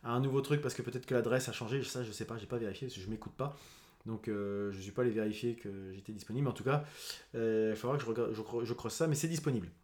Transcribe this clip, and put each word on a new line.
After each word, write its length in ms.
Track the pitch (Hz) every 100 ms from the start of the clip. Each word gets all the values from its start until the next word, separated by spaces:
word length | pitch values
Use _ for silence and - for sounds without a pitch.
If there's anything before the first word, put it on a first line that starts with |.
à 100 | 113
un 80 | 120
nouveau 180 | 135 135
truc 220 | 135 147
parce 120 | 139
que 80 | -
peut-être 240 | 123 123 -
que 80 |
l'adresse 360 | 123 113 127 127
a 20 |
changé, 320 | 110 110 135
ça 180 | 120 127
je 100 | 117
sais 100 | 104
pas, 140 | 110 113
j'ai 80 | 104
pas 120 | 120
vérifié 300 | 110 95 131
parce 100 | 98
que 60 |
je 60 | 92
m'écoute 240 | 110 -
pas, 240 | - 143 147 - - - - 110
donc, 240 | 110 -
euh, 420 | 104 101 101 101
je 80 | 95
suis 140 | 95
pas 80 | 101
allé 100 | 123
vérifier 440 | 110 107 107 120 113
que 360 | 104 98 95
j'étais 220 | 95 98
disponible, 320 | 107 - 117 139
mais 60 |
en 20 |
tout 100 | 117
cas, 220 | 131 147 147 - - - - 117
euh, 380 | 113 110 110
il 40 | 107
faudra 200 | 120 143
que 60 |
je 40 | 113
rega-, 240 | 113 110
je 100 | 110
cre-, 220 | 107 117
je 100 | 113
creuse 200 | 120 113
ça, 140 | - 165
mais 80 | 147
c'est 120 | 165
disponible 420 | 165 151 120 87 -